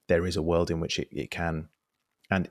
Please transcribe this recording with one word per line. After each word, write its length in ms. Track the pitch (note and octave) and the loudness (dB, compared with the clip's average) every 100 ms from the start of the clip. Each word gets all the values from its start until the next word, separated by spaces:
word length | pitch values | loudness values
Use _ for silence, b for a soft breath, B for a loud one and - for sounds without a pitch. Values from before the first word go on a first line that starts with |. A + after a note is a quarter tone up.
| - | 0
there 180 | F2 F2+ | 2 2
is 100 | E2+ | 0
a 60 | |
world 280 | D#2+ E2+ E2+ | 2 2 2
in 80 | E2 | 0
which 180 | E2 - | -2 -4
it, 100 | - | -6
it 200 | - - | -8 -8
can 380 | - E2+ D#2+ D#2+ _ _ _ _ _ - | -4 -2 -4 -6 _ _ _ _ _ -2
and 180 | F#2+ E2+ | -2 2